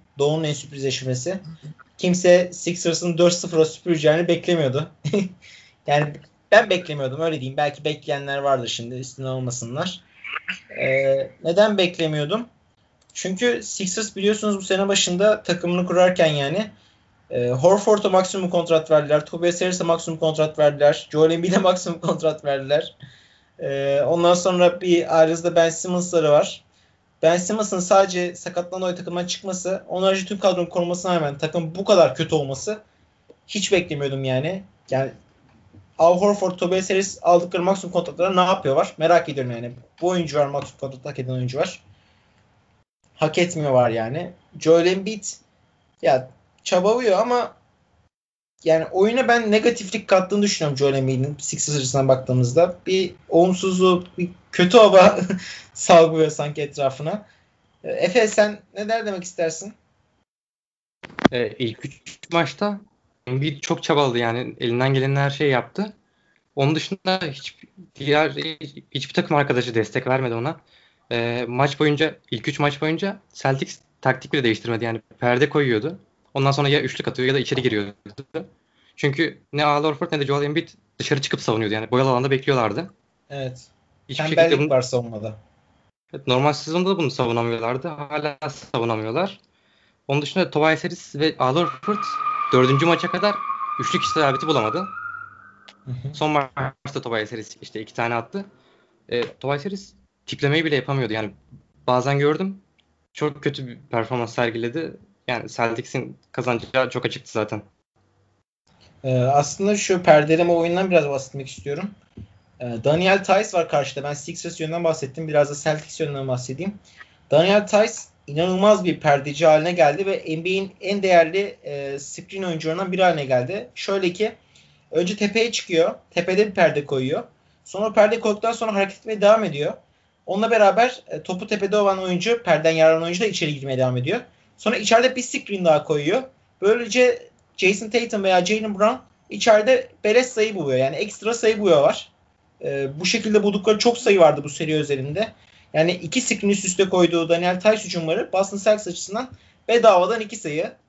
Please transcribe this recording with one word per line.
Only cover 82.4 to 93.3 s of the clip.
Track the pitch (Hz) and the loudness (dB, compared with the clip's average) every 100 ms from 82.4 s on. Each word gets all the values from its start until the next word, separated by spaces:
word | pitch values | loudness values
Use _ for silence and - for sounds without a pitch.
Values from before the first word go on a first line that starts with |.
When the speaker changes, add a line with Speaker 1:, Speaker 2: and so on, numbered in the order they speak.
| 135 131 110 107 190 _ _ _ - | 0 0 0 -2 -8 _ _ _ -16
Speaker 1:
Evet. | 139 131 127 - _ _ _ - | -10 -10 -12 -20 _ _ _ -12
Speaker 2:
Hiçbir | 135 | -6
Speaker 1:
Tembellik | 156 170 165 | -2 4 4
Speaker 2:
şekilde | 143 | 4
bunu | 151 | 4
Speaker 1:
var | 131 | 2
savunmada. | 123 123 120 110 107 107 _ _ _ _ _ _ _ | 2 -4 -4 -10 -12 -14 _ _ _ _ _ _ _
Speaker 2:
Evet, | 143 135 | -10 -2
normal | 127 147 | 2 2
sezonda | 143 - 170 185 | 0 -4 -2 0
da | 185 | 0
bunu | 143 | -2
savunamıyorlardı. | - 120 117 117 117 113 131 170 | -2 -2 0 -2 -2 -4 -4 -8
Hala | 147 143 151 147 139 147 | -12 -8 -6 -6 -8 -12
savunamıyorlar. | 135 - 127 117 110 110 135 190 - _ _ _ _ _ _ - | -12 -6 -4 -2 -4 -4 -4 -4 -6 _ _ _ _ _ _ -4
Onun | 143 | -4
dışında | 143 190 175 | -2 -4 -2
Tobias | 151 160 156 | 2 2 0
Harris | 160 - - 139 | -4 -10 -12 -2
ve | 160 156 | -2 0
Al | 127 147 | 0 0
Horford | 175 - - 214 - - - - - | -2 -4 -6 -4 -4 -6 -6 -6 0
dördüncü | 127 127 135 165 | 2 4 2 2
maça | 165 170 | 0 -2
kadar | 180 208 | -2 -2